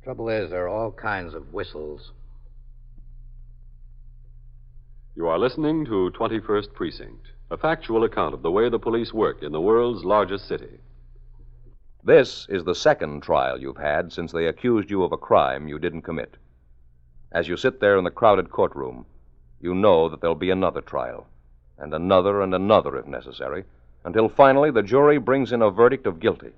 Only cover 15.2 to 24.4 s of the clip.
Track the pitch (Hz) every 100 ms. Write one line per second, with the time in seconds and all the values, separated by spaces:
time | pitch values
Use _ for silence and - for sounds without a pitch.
15.2 | - 101 67 67 76 73 85 82 - 80
16.2 | 58 - _ _ _ - - _ _ -
17.2 | - 85 80 87 127 - 104 98 90 -
18.2 | 110 98 - - 90 69 65 62 62 -
19.2 | - _ - - 87 90 104 85 80 78
20.2 | 85 78 90 92 90 71 - 71 62 58
21.2 | 57 - _ - _ - 73 78 90 95
22.2 | 95 101 95 92 98 104 71 65 65 64
23.2 | 64 65 65 82 101 - _ - - 104
24.2 | 110 -